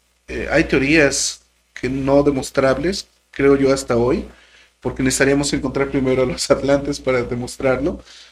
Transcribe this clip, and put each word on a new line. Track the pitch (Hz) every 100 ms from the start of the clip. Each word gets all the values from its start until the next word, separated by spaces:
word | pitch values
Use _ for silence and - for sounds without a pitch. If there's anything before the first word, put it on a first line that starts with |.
| _ _ _
eh, | 127 98
hay | 143
teorías | 165 156 135 160 143 131 - - _ _ _ -
que | 127
no | 135 135 139
demostrables, | 147 135 123 - 135 131 160 196 - _ _
creo | - 139 139
yo | 135
hasta | 135 - 120
hoy, | 120 165 - - _ _ _ _
porque | 127 -
necesitaríamos | 131 127 139 143 143
encontrar | 143 131 131 135
primero | 139 131 127
a | 127
los | - -
atlantes | 135 139 139 139 143
para | - 127
demostrarlo, | 120 120 120 - 135 127 147 190 - - -